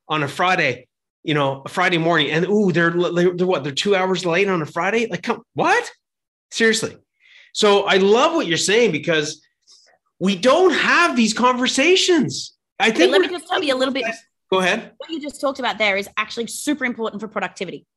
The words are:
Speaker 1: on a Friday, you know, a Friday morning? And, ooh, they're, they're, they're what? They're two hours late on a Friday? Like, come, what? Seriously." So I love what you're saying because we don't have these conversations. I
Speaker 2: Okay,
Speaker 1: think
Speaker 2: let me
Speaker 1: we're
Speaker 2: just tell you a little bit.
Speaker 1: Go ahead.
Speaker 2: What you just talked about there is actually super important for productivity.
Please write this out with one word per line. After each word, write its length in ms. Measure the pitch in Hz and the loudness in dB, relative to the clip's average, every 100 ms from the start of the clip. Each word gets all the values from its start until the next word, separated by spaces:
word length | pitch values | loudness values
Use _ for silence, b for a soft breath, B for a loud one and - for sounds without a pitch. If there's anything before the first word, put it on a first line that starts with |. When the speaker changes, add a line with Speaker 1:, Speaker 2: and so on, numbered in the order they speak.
| - | -6
Speaker 1:
on 140 | 156 | -4
a 60 | 139 | -2
Friday, 580 | - 180 175 147 - - _ _ _ | -2 0 2 0 -4 -10 _ _ _
you 120 | - | -4
know, 280 | 147 139 135 - | 0 0 -2 -6
a 20 | |
Friday 300 | - 180 165 | -2 0 2
morning? 320 | 165 165 139 | 2 2 0
And, 160 | 156 180 | 0 0
ooh, 260 | 208 202 | 2 2
they're, 180 | 165 170 | 2 2
they're, 440 | 170 170 175 180 175 | 0 0 0 0 0
they're 100 | 185 | 0
what? 160 | 170 | -2
They're 80 | 143 | -4
two 220 | 131 202 | -4 0
hours 300 | 190 185 180 | 0 0 -2
late 240 | 175 170 196 | 0 0 0
on 140 | 180 | -2
a 40 | 147 | -4
Friday? 400 | 165 185 226 226 | -4 -2 -2 -2
Like, 160 | 175 | -6
come, 200 | 233 226 - | -6 -8 -8
what? 360 | - 320 466 480 - _ _ _ _ _ | -2 0 0 -2 -12 _ _ _ _ _
Seriously." 440 | - 226 220 - - _ _ b b b | 0 2 2 -4 -10 _ _ b b b
So 320 | - 208 202 | 0 4 4
I 140 | 170 190 | 2 2
love 360 | 196 226 320 | 4 4 2
what 120 | 330 190 | 0 -2
you're 80 | 160 | -2
saying 340 | - 226 226 | 0 2 2
because 500 | 151 170 156 151 - _ _ _ b b b _ - | 0 0 0 -2 -8 _ _ _ b b b _ -4
we 160 | 185 | -2
don't 380 | 185 247 311 370 | 2 2 4 4
have 420 | 208 214 294 339 247 | 2 2 2 2 2
these 160 | 220 | 0
conversations. 1200 | 220 247 247 247 - 311 370 370 330 147 - - _ _ - | 2 0 2 0 2 2 4 4 2 2 -4 -12 _ _ -2
I 80 | 214 | 0
Speaker 2:
Okay, 80 | 220 | 4
Speaker 1:
think 140 | 349 | 4
Speaker 2:
let 80 | 392 | 4
me 80 | 349 | 0
Speaker 1:
we're 60 | 349 | -4
Speaker 2:
just 100 | - | -6
tell 140 | 370 | -4
you 120 | 302 | -2
a 20 | 262 | 0
little 160 | 262 | -2
bit. 120 | 262 226 226 _ _ - | -2 -6 -8 _ _ -2
Speaker 1:
Go 80 | 185 | 0
ahead. 320 | 180 220 - - | 0 -2 -6 -16
Speaker 2:
What 140 | - | -12
you 100 | 320 | -10
just 200 | 285 - | -10 -6
talked 180 | 277 269 | -4 -4
about 180 | 240 202 | -4 -2
there 180 | 214 196 | 0 0
is 120 | 196 - | -4 -6
actually 300 | 214 - 226 | -6 -8 -10
super 360 | - - 294 | -6 -4 -4
important 360 | 254 226 220 202 | -4 -6 -8 -8
for 80 | 214 | -10
productivity. 580 | 214 196 - 180 151 _ | -8 -8 -8 -12 -12 _